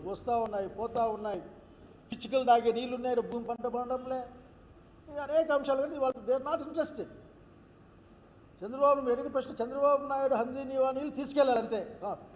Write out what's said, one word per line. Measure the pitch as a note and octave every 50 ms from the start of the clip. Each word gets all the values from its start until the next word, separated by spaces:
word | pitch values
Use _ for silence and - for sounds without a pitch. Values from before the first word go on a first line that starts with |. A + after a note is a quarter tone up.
| D#3
వస్తూ | F#3 G3+ - - B3 A#3+ A#3
ఉన్నాయి, | A3+ G#3+ G#3 G3 G3 F#3
పోతూ | - G3 A3+ A3+ A#3 A#3+
ఉన్నాయి, | A3+ A3+ G#3+ G#3 G#3+ G#3+ G3 E3+ - - - - - - - - - - - - - -
పిచ్చుకలు | A3+ - - G3 C4 C4 B3+
తాగే | A#3+ A#3 A#3+ A3+ A#3
నీళ్లు | A3+ A#3 B3+ A#3+ B3+
ఉన్నాయి, | B3 B3 B3+ B3
భూమి | A#3+ A#3 - B3 A#3+ A#3
పంట | A#3 A#3 A#3 A#3
పండంలే, | A#3+ A#3 A#3+ B3 A#3+ B3+ B3+ B3+ B3+ C4 B3+ B3 - - - - - - - - - - - - - - - - D#4
ఇవి | C#4+ D4
అనేక | C#4 C4+ D4+ D#4+ E4 D#4
అంశాలు. | C#4+ C#4 C#4 C#4 C4+ C4+
కానీ | C#4+ D4 D#4+ C#4+
వాళ్ళు, | C4 C4 B3+ A#3+ G3+ A#3
they | C4 C4 C4
are | D4
not | E4 E4+ C#4 -
interested. | D#4 D#4+ C#4+ - - A3 E3+ - - - - - - - - - - - - - - - - - - - - - - - - - - - - - - - F3+
చంద్రబాబు | G#3 C4 C#4 C#4+ C#4+ C#4 C#4+
నాయుడు | C4 B3
అడిగిన | A#3+ B3+ - -
ప్రశ్న, | B3 C4 - - - - A#3
చంద్రబాబు | B3 C4 C#4 C#4+ C#4+ C#4+ C#4 C#4
నాయుడు | C4+ C#4 C4+ C4+ C4 C4+
హంద్రీ | G#3+ A#3+ B3+ B3+ C#4 C4+
నీవా | C4 C4+ C4 C4 C4
నీళ్ళు | C4 C4+ D4 D4
తీసుకెళ్ళాలి | - B3+ C#4+ - - D4 C4+ C4 A#3+ A3+
అంతే. | G#3+ - A3 G3+ E3+ - - - F#3
ఆ, | G3+ E3+ - - - -